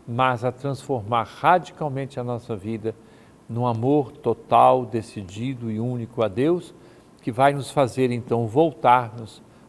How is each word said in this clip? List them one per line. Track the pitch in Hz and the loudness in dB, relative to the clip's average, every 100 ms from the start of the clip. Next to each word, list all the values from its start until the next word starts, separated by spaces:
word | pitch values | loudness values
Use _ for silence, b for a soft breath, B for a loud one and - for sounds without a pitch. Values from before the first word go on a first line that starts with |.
| - | -10
mas | 117 131 120 | 0 0 0
a | 123 | -4
transformar | 123 139 135 - 131 101 120 | -4 -8 -8 -4 -4 0 -2
radicalmente | 107 - 151 180 156 - 156 135 135 - | -2 -2 4 4 2 -8 -6 -6 -8 -8
a | |
nossa | 123 120 - | -6 -6 -6
vida | 107 104 113 110 107 B B B B _ | -8 -6 -6 -6 -8 B B B B _
num | 117 123 | -4 -2
amor | 113 123 147 123 | 0 2 2 0
total, | - 120 110 - 117 127 131 | -4 -4 -4 2 6 6 6
decidido | 117 113 - 110 92 98 127 127 117 | 0 -6 -6 -12 -12 -8 -8 -8 -6
e | 107 | -6
único | 123 123 113 - | -4 -6 -8 -2
a | 110 | -2
Deus, | 92 147 175 175 - B B B B | 0 0 0 -4 -20 B B B B
que | - | -10
vai | 113 139 | 2 2
nos | 143 123 | 2 -4
fazer, | - 123 131 127 | 0 0 2 0
então, | 120 113 117 117 | 0 -2 -2 0
voltar-nos | 127 165 135 127 123 117 117 110 - - B | 2 2 2 4 4 4 -10 -16 -18 -20 B